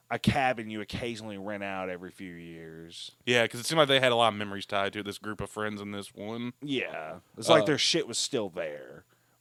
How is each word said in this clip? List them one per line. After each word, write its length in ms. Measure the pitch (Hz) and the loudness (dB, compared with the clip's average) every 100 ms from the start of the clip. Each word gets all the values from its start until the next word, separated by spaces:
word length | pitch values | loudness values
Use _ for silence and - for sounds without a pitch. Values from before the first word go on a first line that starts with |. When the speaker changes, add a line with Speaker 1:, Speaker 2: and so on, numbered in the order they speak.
| _ | _
Speaker 1:
a 80 | 117 | 0
cabin 540 | - 151 127 120 110 | 2 4 2 0 -4
you 100 | 110 | -6
occasionally 560 | 101 - 120 113 110 98 | -6 -6 -6 -6 -8 -8
rent 260 | 98 104 | -6 -4
out 240 | 101 95 92 | -4 -4 -4
every 220 | 90 90 | -6 -10
few 240 | - 95 | -12 -12
years. 800 | 87 85 82 82 80 82 - - - - | -12 -14 -14 -14 -14 -16 -14 -16 -8 2
Speaker 2:
Yeah, 180 | 120 113 | 4 4
'cause 140 | 120 | 0
it 80 | 113 | 0
seemed 100 | 160 | 4
like 120 | 143 | 6
they 100 | 135 | 8
had 120 | 127 | 6
a 40 | 117 | 6
lot 140 | 117 | 6
of 60 | 104 | 4
memories 260 | 104 98 - | -4 -6 -4
tied 260 | 101 98 | -2 0
to 100 | 104 | -2
this 160 | 101 98 | -8 -8
group 200 | 107 107 | -8 -8
of 120 | 101 | -8
friends 280 | 107 107 104 | -4 -4 -4
in 100 | 101 | -8
this 240 | 101 101 - | -10 -12 -12
one. 380 | 104 117 120 123 | -10 -8 -8 -8
Speaker 1:
Yeah. 560 | 147 131 87 80 78 85 _ - | -4 -2 -2 -6 -8 -12 _ -8
It's 100 | - | 6
like 140 | 156 | 6
Speaker 2:
Uh, 40 | 160 | 8
Speaker 1:
their 100 | 135 | 2
shit 300 | - 170 113 | 2 2 0
was 100 | 113 | -4
still 320 | - 131 101 | -2 0 -2
there. 560 | 85 82 73 64 76 - _ _ _ | -4 -6 -6 -12 -16 -20 _ _ _